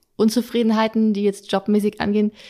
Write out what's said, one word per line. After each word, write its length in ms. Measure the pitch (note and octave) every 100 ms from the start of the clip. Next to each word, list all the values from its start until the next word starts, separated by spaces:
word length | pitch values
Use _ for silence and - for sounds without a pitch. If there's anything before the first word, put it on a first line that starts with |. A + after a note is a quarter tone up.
| _ -
Unzufriedenheiten, 960 | A3 A#3+ A3+ A#3 A3+ G#3+ A3 A3 A3
die 80 | G3+
jetzt 280 | G3+ G3 -
jobmäßig 480 | G3 G3 G#3 G3+ -
angehen, 320 | G3+ G#3 G#3+ - -